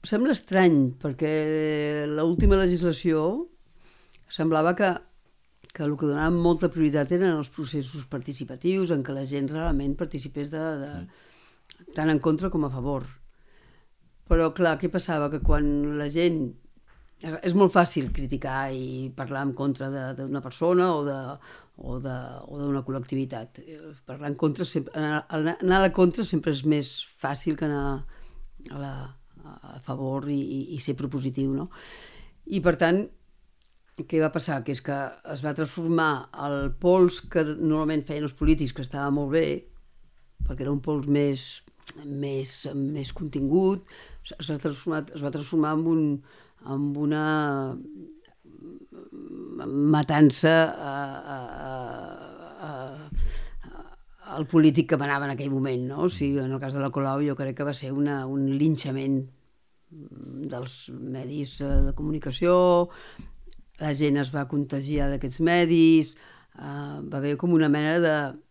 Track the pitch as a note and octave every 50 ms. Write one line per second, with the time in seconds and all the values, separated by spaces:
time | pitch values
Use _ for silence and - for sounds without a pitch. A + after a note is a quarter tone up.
0 | - - G#3+ G#3+ B3 D4+ C4 - - - F#3 F#3+ F#3+ F3 D#3+ C#3+ C3+ B2+ B2+ -
1 | - D3 C3 - D#3+ D3+ D#3 D#3 D3+ D#3 D#3 D#3 D#3 D#3 D3+ D3+ D3+ D3 D3+ D3+
2 | D3 D3+ D3+ D#3 D#3+ E3+ F3 E3+ - - G3 F#3+ F#3+ F3+ F3+ E3+ F3 F3 D#3+ -
3 | - F3 D#3+ D#3 D3+ F3 G#3 C#4+ F4 F4 _ _ _ _ _ - - - _ _
4 | _ _ - - _ _ - - D#3 D#3+ D#3+ D#3 D#3 E3+ F3+ F3+ G#3 F#3 F3 -
5 | - _ _ _ _ _ _ _ _ _ _ _ - _ - - D#3 D3 D3 C3+
6 | D#3 D3 C#3+ D3 D#3 D#3+ F3 E3+ E3+ E3+ E3+ D#3+ F#3 F3 - E3 D#3 D3+ C#3+ D3+
7 | C#3+ C3 F3+ F3 F#3+ F#3 E3 D3+ C#3+ B2+ _ - D3+ B2+ D3+ D3 C3+ B2+ C#3+ D3+
8 | B2+ - - C3 A#2+ - C3+ B2+ C3+ - C3 B2+ - F3 F#3+ F#3+ F#3 E3+ E3+ C#3+
9 | B2+ C#3 C3+ C3+ C3+ C3 C#3+ C#3+ C#3 C3+ D3+ D#3+ E3 E3+ C#3+ C#3 C#3 C#3 C#3+ -
10 | F3 C#3+ - C#3+ B2+ C#3 - D3+ C#3+ C#3+ D#3 D#3 D#3+ D#3+ D#3 C#3+ C#3 C#3+ D3 F3
11 | F3 F#3 - _ _ _ _ _ _ _ _ _ _ _ - _ - - - -
12 | D#3 D#3+ D#3 D3 D#3+ E3 D#3 D#3+ F#3 F#3+ F#3 E3+ D3 C#3 B2+ C3 B2 C#3+ C#3+ C3
13 | B2+ B2+ - - - - _ _ _ _ _ _ _ - _ _ _ _ _ _
14 | _ _ _ _ _ - F3 E3 E3 D#3+ D#3 - F3 E3 D#3 - F#3 F3 - F#3
15 | - - E3 D3+ D3 C#3+ D#3 D3 - - D3 D3 D3 D3 C#3+ C#3+ C#3+ D3 D3 D3
16 | D3 C#3+ C#3+ E3 F3 F3 E3+ D#3 C#3 A#2+ - - _ - - - _ _ - -
17 | - - _ _ - D#3+ D#3 - - F3 F3 G3 G3 F3+ - F#3+ F3 - - D#3
18 | C3+ - - - C#3 B2+ C#3 B2+ C3+ C3+ C3 C3+ C#3 C3+ C3 C3 C3 B2+ B2+ C3
19 | C3 C3+ C3+ C#3+ C3+ A2 C#3 C3+ C#3 C#3 B2 - C#3 C#3 C3 C3 C3+ C3+ C#3 C#3
20 | C3 C3 C3 C3 C3+ C3+ C#3 C#3 B2 C3 - - D#3+ E3+ F#3 F3+ F3+ F#3 E3 D3+
21 | C#3+ C#3+ C#3 C3+ C3 B2 C#3+ - - - - - - _ _ - - - B2 B2+
22 | C3 C3+ B2+ B2+ B2 B2 B2+ - - - C#3+ C#3+ C#3+ C#3+ C#3 C#3 C3 C3+ C3+ C3+
23 | B2 - C#3 C3+ C3+ C3 C3 A2+ A2+ - _ - - E3 D#3 D3+ D#3+ D#3 D3 -
24 | _ - B2+ C#3 D3 D3 C#3+ - E3 D#3 C#3 C#3 F3 - - D#3+ C3+ - - D#3
25 | D3+ D3+ D3+ D3+ - _ - D#3 D#3 E3 E3+ - - F#3 F#3 F#3+ G3 F#3 F#3 F#3+
26 | F#3 F3+ - - G#3+ - - D#3 - E3 D3 C3+ C3 D#3 D3+ D3 C3+ C3 - -
27 | - - - - - C#3 C#3+ C3 - E3 D#3 - D#3 D3 D3 C#3+ C#3+ C#3+ C#3 C3+
28 | C#3 - - - - - - - - - - - - - D3 C#3+ C#3 C#3 C3+ C3+
29 | C3 C3 C3 - - - - - - - - - - - - C3+ - - C3 C3+
30 | C3+ C3 C3+ C#3 C#3 D3 C#3+ C#3 C#3 - C3+ C3+ C3+ - F3 C3 - - C3+ B2+
31 | C#3 D3 C#3+ C#3 B2+ C3+ B2+ C#3 C3+ C3+ C3+ C#3 D#3+ - - - - - - -
32 | - - - - - - _ - - - G3 F#3+ C#3+ F3 D#3+ - E3+ E3 F3 F#3+
33 | G#3 - - _ _ _ _ _ _ _ _ _ _ _ _ _ _ _ _ -
34 | D#3 - E3 D#3+ D#3 D3+ D#3 E3 - - D3 C3+ A#2+ - C#3 B2 - - C#3 C#3
35 | C3+ - - - _ - D3 C3 C#3 D3+ C#3+ D#3 D#3 C#3+ - F3+ E3 E3 E3+ E3
36 | D#3+ D#3 C#3+ C3 C3 - - - C#3 C#3+ C#3+ C#3 C#3 C#3 - - - F3 F3+ F#3
37 | F3+ F3 F3 - - - - F3 D#3+ D3+ D3+ D3+ D#3+ D#3 D#3 D#3 D#3 D3+ D#3 D3+
38 | C#3 - D3 D3 D3+ C#3+ - - D3+ D3+ D#3 D3 D3+ B2+ - - C3 B2+ - C#3
39 | C#3 C#3+ C#3 C#3+ C#3+ C#3 C#3+ E3 D#3+ D3 C#3+ - - - - - - _ _ -
40 | - - _ _ - _ _ _ - - D#3+ C#3 C3+ C3+ C#3+ C#3 - D#3 D3+ C#3+
41 | C3 C#3+ C#3+ C#3+ C#3+ C#3+ C#3 C3 - - - - _ - _ _ - - - D3+
42 | D3 C#3+ C#3+ C#3 C#3+ C#3 C#3 C3+ C3+ B2+ - - - C#3+ C#3 C#3 C3+ C#3 D3+ C#3+
43 | C3+ - - - F3 D3 - C#3+ C#3 C3+ D3+ F#3 F#3+ F#3+ G3 F#3 - - - -
44 | - - - - - - - - C#3+ - D3+ C#3 - D#3+ C#3+ C3+ - F3 D#3 D3+
45 | C#3+ - - D#3 C#3+ C#3 B2+ D3 D3 B2+ F3 D#3+ D3+ D3+ D#3 D#3 E3 E3 E3 D#3+
46 | D#3 D3 C#3+ C#3 - - - - - _ _ _ - - C3+ C#3 C#3+ C#3+ C#3+ C#3+
47 | D3+ D3 D3+ D3+ D3+ D#3 D#3 D#3 D3+ D3 C#3 C#3 C3+ C3 - - - D4+ - F#3+
48 | E3+ - - - _ _ _ _ _ - - - - - - - - _ - -
49 | - - - - - - - - - - F3 E3+ - - C3 C#3+ D3 D3+ D#3 D3+
50 | D3+ - D3 D3+ D#3 C#3+ B2+ - - D#3 E3 E3 D#3+ D#3 - - D#3+ C#3+ C3+ C#3
51 | C#3+ C#3 C3+ C3+ C#3+ D3 C#3 C3 B2 - - C3+ D3 C3+ C3 C3 B2 A#2 A#2+ -
52 | - - - - - - - - E3+ - - - F#3 D3+ D3 B2+ C3 C3 C#3 D3+
53 | D3+ D3 - - - - - - - - - - - - - - - - - -
54 | - - - _ - G3+ E3 C#3+ D#3 C3 - E3 D#3 D#3 C#3 E3 - - C3 B2+
55 | C#3+ C#3+ C#3+ C#3 C#3+ C#3 C#3 A#2+ C#3 C#3 C3+ C3+ C3 C3+ B2+ B2 B2+ B2+ C#3 D3+
56 | E3 F3+ F3+ - D3 C#3 C#3 C#3 C3 C3 C3+ C3 C#3 C3+ C3+ C#3+ C3+ C#3 C3 C#3+
57 | C#3 C3+ C3+ C#3 D3 D3 C#3 C3 C#3 C3+ C3 C#3 C#3+ D3 C#3 - C#3+ C3 C#3 C#3
58 | C#3+ D3 C#3+ C3+ C3 C3 C3+ C#3 C3+ C3+ C3+ C#3 D3+ D#3+ D#3 - - C#3+ C3 C3+
59 | C3+ C#3 C#3 C3 C3 C3 _ _ _ _ _ _ _ _ _ _ _ _ E3 D#3
60 | C#3+ - - B2 - C3 C3 C3 D3 D3 C3+ B2 B2+ B2+ - - - - B2+ B2+
61 | - B2+ B2+ C3 B2+ B2 C#3 D3+ C#3+ C3 - - C#3+ C#3 C#3 C#3+ C#3 C#3 C3+ -
62 | D3 D3+ D3+ D3+ - C#3+ B2+ - F3 F3 F3+ F3+ F3+ F3+ F3 F3 F3 F3 - -
63 | - - - - - - - - - - - - - _ _ - D#3 D3+ C#3+ C#3
64 | D3+ D3 C#3 C#3+ C#3 B2+ C#3+ D3 C#3 B2+ D3+ C#3+ C#3+ C3 - C#3 C#3 C#3 D3+ C#3+
65 | C#3+ C#3 C#3 C#3 - C3 A#2+ - E3 E3+ E3+ F3 E3+ E3 F3 E3 E3 D#3+ E3 D#3+
66 | D3+ D#3 - - - - - - _ _ _ - - C#3+ C#3+ C#3+ C#3+ C#3+ D3 D3
67 | C#3+ C#3+ C#3+ C#3 C#3 C#3+ D3 C#3+ - F3 E3+ D#3 D#3 D3 C#3+ D3+ D3+ D#3 D#3+ F3
68 | E3+ D#3+ D#3 D3+ D3 C3+ B2+ - _ _